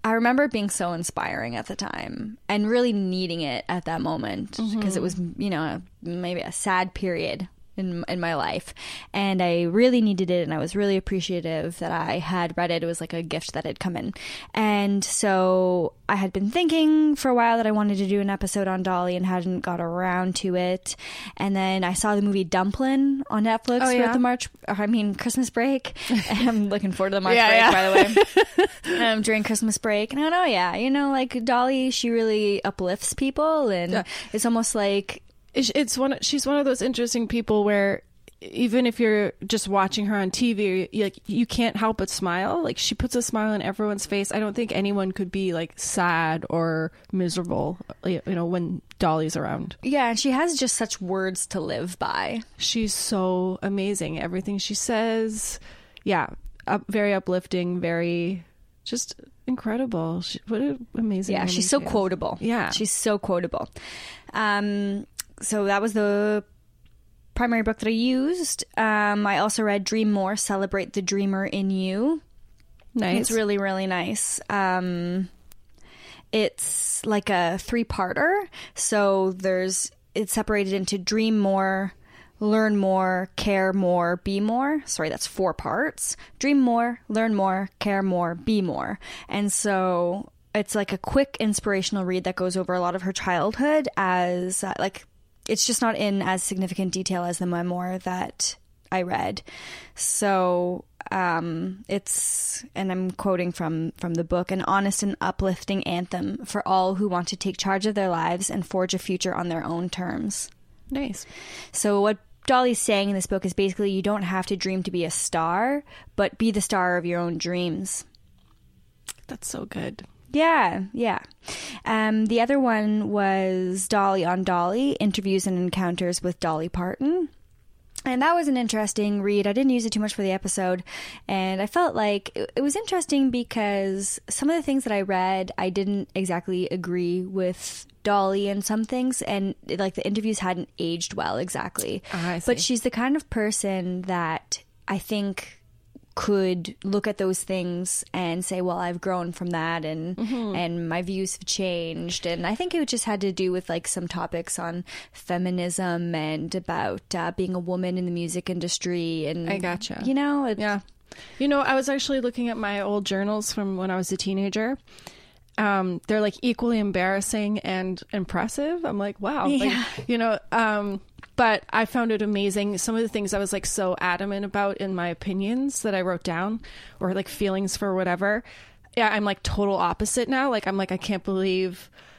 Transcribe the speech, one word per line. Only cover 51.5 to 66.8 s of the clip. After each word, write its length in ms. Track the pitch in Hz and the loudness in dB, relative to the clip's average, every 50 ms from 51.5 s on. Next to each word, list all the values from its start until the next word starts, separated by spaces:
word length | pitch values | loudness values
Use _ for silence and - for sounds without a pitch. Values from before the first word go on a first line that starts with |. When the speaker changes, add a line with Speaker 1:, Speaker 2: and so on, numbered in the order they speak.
| - 190 | -4 -4
Speaker 1:
live 380 | - - - - 160 180 180 - | -4 -2 -4 -4 -4 -6 -4 -4
by. 420 | - - - - 98 - 226 226 226 - - | -4 -2 -2 -2 -2 -2 -4 -6 -8 -10 -10
Speaker 2:
She's 360 | - - - - 233 220 208 - | -4 -4 -2 0 0 0 0 -2
so 640 | - - - 226 190 185 185 185 185 185 185 185 - - | -2 -2 0 0 2 2 2 2 2 0 -2 -2 -2 -4
amazing. 560 | 202 196 202 190 202 208 196 170 147 160 160 | -2 -2 0 0 -2 -2 -2 -4 -4 -4 -4
Everything 360 | - 170 180 185 190 208 202 196 | -4 -4 -4 -4 -4 -2 -4 -4
she 160 | - - 208 | -4 -4 -4
says, 840 | - - - 233 220 226 226 226 226 220 220 214 214 - - - - - - - - - - - - - | -4 -2 0 0 0 2 2 0 0 0 -2 -4 -4 -6 -6 -8 -10 -14 -20 -20 -20 -20 -20 -20 -6 -2
yeah, 240 | 202 190 165 135 - - - - - - - - | 0 2 2 0 -2 -6 -12 -14 -14 -16 -10 -2
up, 160 | - 190 202 - - | -2 -2 -2 -2 -2
very 240 | 196 214 208 208 202 | 0 0 2 2 2
uplifting, 640 | 190 - - 180 180 - - - 180 175 175 180 180 | 0 0 0 0 0 0 -2 -2 -2 0 0 -2 -2
very, 640 | 170 165 170 170 170 170 170 175 170 175 190 175 165 - _ - - - _ _ _ | -2 -2 0 0 0 0 0 0 0 -2 -4 -6 -8 -16 _ -20 -20 -20 _ _ _
just 320 | - - 247 - - - - - 269 - - - | -6 -4 -4 -6 -6 -10 -18 -20 -20 -20 -10 -4
incredible. 760 | - 254 254 - 220 214 240 269 240 214 165 160 165 165 180 | -4 -4 -2 -2 -2 -2 -2 -2 -2 -2 -2 -2 -2 -2 -4
She, 180 | 175 - - - - - | -4 -6 -8 -10 -6 -4
what 100 | 214 208 | -2 0
an 240 | 269 285 277 262 240 - - | 0 -2 -2 -4 -10 -8 -4
amazing 380 | 233 226 214 196 185 190 190 196 | -2 0 0 0 0 0 0 0
Speaker 1:
Yeah, 60 | - 185 | 0 2
Speaker 2:
woman 60 | 180 180 | 0 0
Speaker 1:
she's 140 | 226 185 - | 0 2 2
so 100 | 277 285 | 2 2
Speaker 2:
she 60 | 277 | 2
is. 60 | - | 0
Speaker 1:
quotable. 460 | - 214 190 190 185 - - - - 170 | 0 0 2 0 -2 -2 -2 -4 -4 -2
Speaker 2:
Yeah. 280 | - 226 233 233 139 78 | -2 -2 0 0 -2 -2
Speaker 1:
She's 200 | - - 214 196 | -2 -2 -2 -2
so 260 | - - - 220 208 | -2 0 0 0 0
quotable. 520 | 196 - - 185 175 180 - - - - - - - - - - - - - - - - - - | 0 0 0 0 0 0 -2 -4 -6 -6 -8 -12 -18 -16 -16 -16 -14 -16 -16 -18 -18 -18 -6 -4
Um, 720 | 214 220 208 202 202 208 208 202 202 202 202 196 202 - _ - - - - - - | 0 2 2 2 2 2 0 0 0 -2 -2 -2 -4 -8 _ -12 -12 -12 -12 -12 -10
so 240 | - - 214 214 202 | -4 -2 0 0 2
that 160 | 196 196 202 | 2 2 2
was 120 | 214 226 202 | 2 2 2
the 500 | 220 208 202 202 202 208 214 208 208 - _ - _ _ _ _ _ | 2 2 4 4 2 2 2 0 0 -2 _ -20 _ _ _ _ _